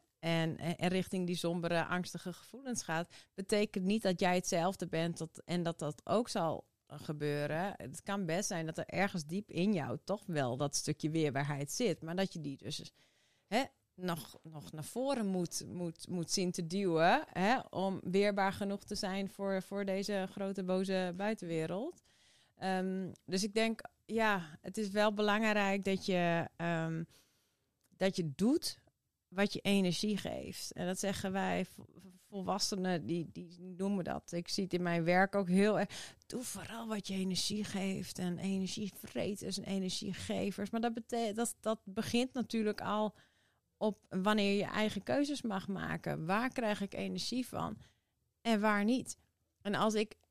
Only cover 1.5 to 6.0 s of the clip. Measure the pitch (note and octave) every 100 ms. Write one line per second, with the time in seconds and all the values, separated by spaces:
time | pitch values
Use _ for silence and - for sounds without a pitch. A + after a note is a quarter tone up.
1.5 | F3 E3+ E3+ D#3 F3+ F3 F3 F3+ E3+ -
2.5 | A#3+ C4+ A#3 - E3 F3 - - - F#3+
3.5 | G#3 G#3 G3+ F#3 A3 G3 F3 F#3 F3+ -
4.5 | F3 F3 F#3+ F3 E3 E3+ E3 D#3+ - -
5.5 | F3 E3 E3+ D3 D3+